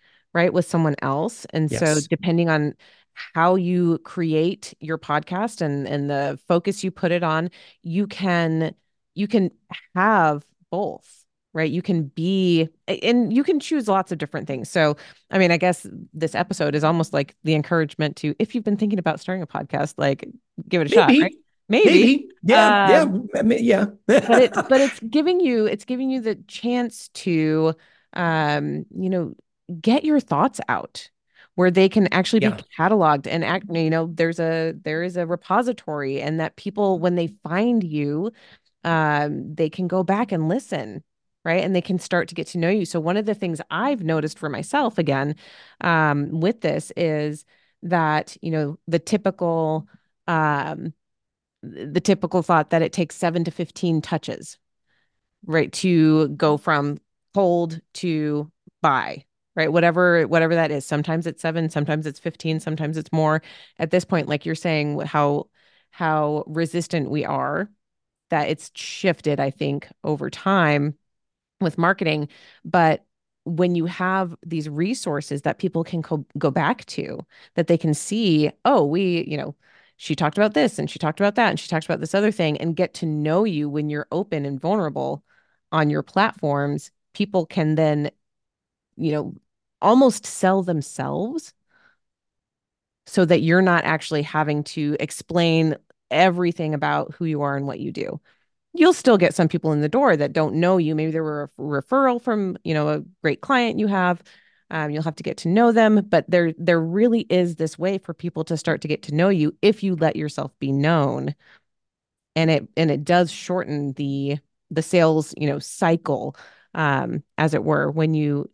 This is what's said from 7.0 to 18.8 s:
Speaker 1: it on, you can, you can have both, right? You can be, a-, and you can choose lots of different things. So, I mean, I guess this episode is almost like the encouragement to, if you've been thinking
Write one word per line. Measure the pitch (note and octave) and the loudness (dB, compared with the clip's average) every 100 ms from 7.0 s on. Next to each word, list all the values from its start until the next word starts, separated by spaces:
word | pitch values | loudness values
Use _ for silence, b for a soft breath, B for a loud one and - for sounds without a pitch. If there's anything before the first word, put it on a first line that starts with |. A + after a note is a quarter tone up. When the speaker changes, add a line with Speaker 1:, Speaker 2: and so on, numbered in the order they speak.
| E3+ | -2
Speaker 1:
it | F3 | 0
on, | E3 D#3 F3 b b b | 0 -2 -2 b b b
you | F3 F3 G#3 | -6 -4 -4
can, | - F#3+ F3 E3 D#3+ D#3+ - _ _ _ | -4 -2 0 0 0 -2 -6 _ _ _
you | F3 G3+ | -6 0
can | A3 F3+ _ - - _ | 2 0 _ -20 -20 _
have | F3+ G#3 G#3 D#3 D3 - _ - | 0 2 4 4 0 -8 _ -8
both, | F3 G3 - _ _ _ _ _ | -6 -6 -8 _ _ _ _ _
right? | D#3+ D#3+ | -2 0
You | E3 | 0
can | F#3+ E3+ C#3 | 0 0 -2
be, | - F3 F#3+ F#3 E3 D#3+ _ - | -4 0 2 4 4 2 _ -8
a-, | - | -4
and | A3 A#3+ G#3+ | 2 2 2
you | A#3+ | 2
can | D4 D4+ | 2 0
choose | - D4+ G#3+ | 0 -4 0
lots | F#3+ F#3 | 0 0
of | E3 | -6
different | D3 D3+ D3 | -6 -8 -6
things. | C3 - | -8 -4
So, | F3+ D3+ D3 b b - | 2 2 0 b b -4
I | F#3+ | 2
mean, | F3 | 4
I | E3+ | 4
guess | F3+ E3 - - - | 2 0 -6 -16 -16
this | D#3+ D#3+ | -6 -4
episode | - F3+ - D3 | -2 -4 -2 0
is | D3 | 2
almost | D#3 E3+ D#3+ | 2 2 0
like | C#3+ C#3+ _ | -2 -4 _
the | D#3 | 0
encouragement | D#3 D3 E3 D3+ - D3+ - | 0 2 0 0 -2 -4 -2
to, | D3+ - | -6 -2
if | A3+ | -4
you've | A#3+ | -2
been | G#3+ | -2
thinking | G#3 | 0